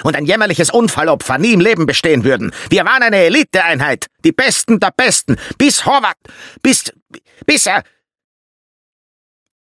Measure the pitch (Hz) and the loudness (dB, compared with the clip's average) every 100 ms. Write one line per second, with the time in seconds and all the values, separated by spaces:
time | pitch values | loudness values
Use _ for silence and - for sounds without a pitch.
0 | 147 143 147 220 208 165 160 240 233 - | -4 -2 -2 0 0 0 0 2 0 0
1 | 160 143 - 131 220 202 202 196 147 131 | -2 -2 -2 -2 2 2 2 0 -2 0
2 | 165 143 123 147 - - - 190 180 262 | 0 2 2 0 -4 -10 -2 0 2 0
3 | 233 202 170 302 277 190 170 143 147 123 | 2 2 4 2 0 0 0 0 -2 -4
4 | - _ 160 - 262 - - 214 190 - | -8 _ -2 0 0 -2 0 0 0 0
5 | 254 - - 120 - - 285 - - 277 | 0 0 -2 -4 -6 0 0 2 0 0
6 | 208 - - - - - 269 - - - | -2 -6 -16 -20 -20 -2 0 0 -4 -14
7 | _ - _ _ - - 202 196 - _ | _ -20 _ _ -2 0 0 -2 -6 _
8 | _ _ _ _ _ _ _ _ _ _ | _ _ _ _ _ _ _ _ _ _
9 | _ _ _ _ _ _ | _ _ _ _ _ _